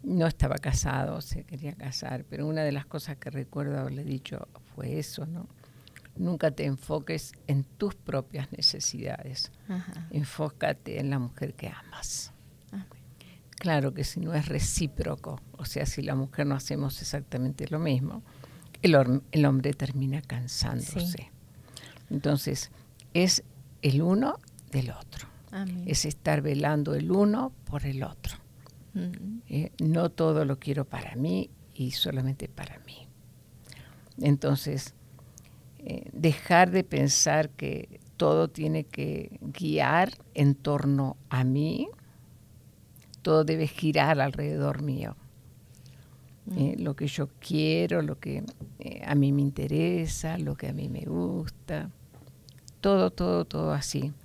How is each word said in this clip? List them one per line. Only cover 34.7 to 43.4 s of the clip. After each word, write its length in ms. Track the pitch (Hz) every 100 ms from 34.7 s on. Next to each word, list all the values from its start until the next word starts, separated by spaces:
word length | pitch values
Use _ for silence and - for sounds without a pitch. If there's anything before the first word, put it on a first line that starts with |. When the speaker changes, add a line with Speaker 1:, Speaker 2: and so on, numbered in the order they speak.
| 139 - - - - - - - - - -
Speaker 1:
eh, 300 | - - -
dejar 580 | - 160 143 - 175 180
de 120 | 185
pensar 640 | - 143 139 - 160 151 151
que 500 | - 147 - - - - -
todo 320 | 151 160 165
tiene 360 | - 151 156
que 540 | 147 - 147 151 - -
guiar 720 | 143 139 156 151 131 160 190 - -
en 200 | - 143
torno 600 | 135 - 143 139 139 135 - -
a 140 | 127
mí, 440 | 127 135 156 - 359 - - - - - - - - - - - - -
todo 220 | - 156